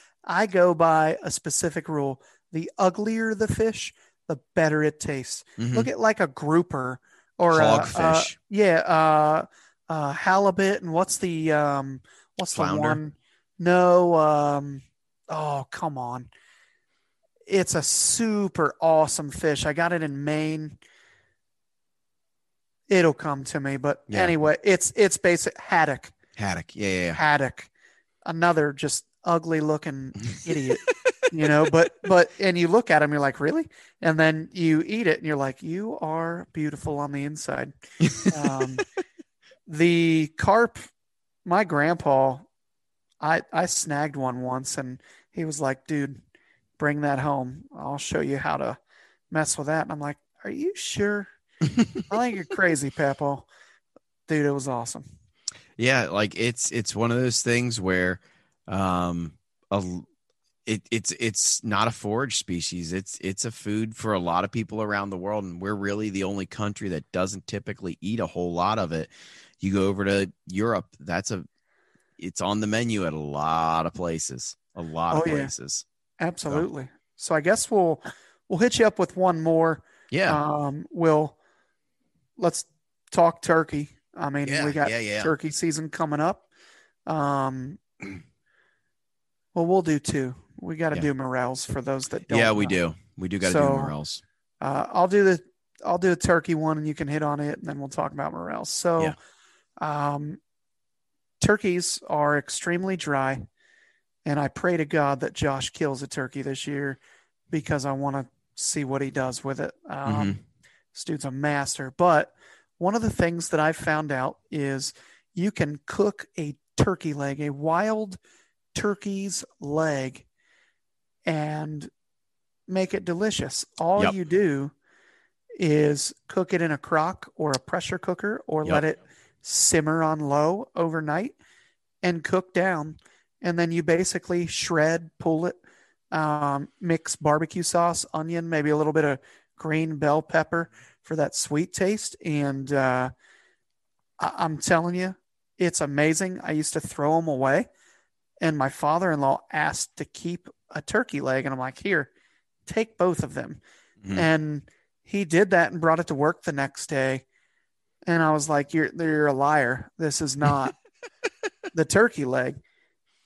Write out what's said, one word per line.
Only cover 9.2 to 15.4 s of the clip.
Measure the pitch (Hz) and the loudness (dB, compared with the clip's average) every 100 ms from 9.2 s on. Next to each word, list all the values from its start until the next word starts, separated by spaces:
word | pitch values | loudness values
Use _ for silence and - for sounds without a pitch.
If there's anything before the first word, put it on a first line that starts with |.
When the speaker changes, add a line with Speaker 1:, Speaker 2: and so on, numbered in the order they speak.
| 151 156 147 _ _ _ - | 4 2 -2 _ _ _ -8
Speaker 1:
uh, | 160 143 | -4 -4
halibut, | 143 190 190 202 180 196 202 | -2 2 4 4 4 2 0
and | 175 | 0
what's | 160 190 - | 0 0 -2
the, | 185 165 160 | -2 0 2
um, | 151 147 139 135 131 - _ _ - | 2 2 0 -4 -10 -16 _ _ -8
what's | 180 | -6
Speaker 2:
Flounder? | - 180 190 | -2 0 0
Speaker 1:
the | |
one? | 151 156 156 - _ _ _ - | 0 0 -4 -12 _ _ _ -2
No, | 175 180 180 180 175 | 4 6 8 8 6
um, | 165 151 147 147 143 143 139 - _ _ _ - | 6 6 4 2 0 -4 -10 -16 _ _ _ -10
oh, | 156 | -6